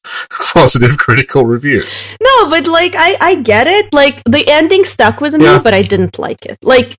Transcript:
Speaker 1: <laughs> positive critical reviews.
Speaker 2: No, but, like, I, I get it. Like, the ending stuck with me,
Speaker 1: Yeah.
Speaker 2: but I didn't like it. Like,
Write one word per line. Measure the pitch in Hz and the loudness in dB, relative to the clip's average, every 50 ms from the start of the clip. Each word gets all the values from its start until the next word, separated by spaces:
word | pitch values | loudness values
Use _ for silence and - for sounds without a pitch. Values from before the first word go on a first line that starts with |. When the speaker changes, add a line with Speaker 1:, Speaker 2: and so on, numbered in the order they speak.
| - - - - | -16 -14 -14 -14
Speaker 1:
<laughs> | - - | -14 -12
positive | - - - - - 165 143 - - 120 127 120 147 - | -12 -10 -6 0 2 2 2 2 2 2 2 2 2 0
critical | - - 110 135 127 - - 139 120 | 0 0 0 -2 -2 0 0 0 0
reviews. | 113 120 120 143 143 127 98 - - - - - - - - | 0 0 -2 -2 -2 -2 -2 -2 -6 -8 -10 -10 -12 -6 -2
Speaker 2:
No, | 440 539 523 466 392 285 | 0 2 2 2 2 2
but, | 320 330 269 339 | 0 -2 -2 0
like, | 330 330 359 359 381 | 0 0 0 -2 0
I, | 349 330 370 392 - | 0 0 0 0 0
I | - 359 370 311 | 0 0 0 0
get | 226 220 208 220 262 | 0 0 2 2 2
it. | 330 381 415 403 - | 2 0 0 0 0
Like, | 294 285 277 285 - - - | 0 0 2 0 -2 -4 -2
the | 233 254 302 - - | -2 0 0 0 2
ending | 294 311 320 330 381 381 381 | 2 2 2 2 2 2 0
stuck | - - - 226 214 240 - | 0 0 0 0 0 0 -2
with | 285 294 311 | -4 -2 0
me, | 302 311 | 2 4
Speaker 1:
Yeah. | 349 370 359 | 4 4 4
Speaker 2:
but | - 226 202 | 2 2 2
I | 190 | 0
didn't | 196 - 202 185 185 - - - | 0 0 -2 -2 -2 -4 -6 -8
like | - - 226 - - | -10 -10 -10 -12 -14
it. | - - - | -16 -16 -6
Like, | - 226 262 254 247 247 - | 0 2 2 2 0 -2 -8